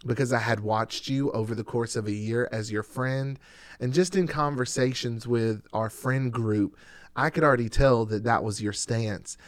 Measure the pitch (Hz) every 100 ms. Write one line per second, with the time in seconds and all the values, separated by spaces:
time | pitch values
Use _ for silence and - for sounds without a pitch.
0 | 117 117 127 123 110 107 107 107 113 -
1 | - 135 139 110 110 113 107 120 113 120
2 | 104 104 107 117 120 110 107 104 - -
3 | 127 135 135 135 - - - - 127 143
4 | 180 190 175 151 147 135 123 131 131 127
5 | 123 117 120 117 113 107 - 110 110 -
6 | 127 135 127 117 110 107 98 - - -
7 | - - 151 160 151 123 117 - 139 120
8 | 110 107 113 113 110 104 107 101 - 113
9 | 110 95 - -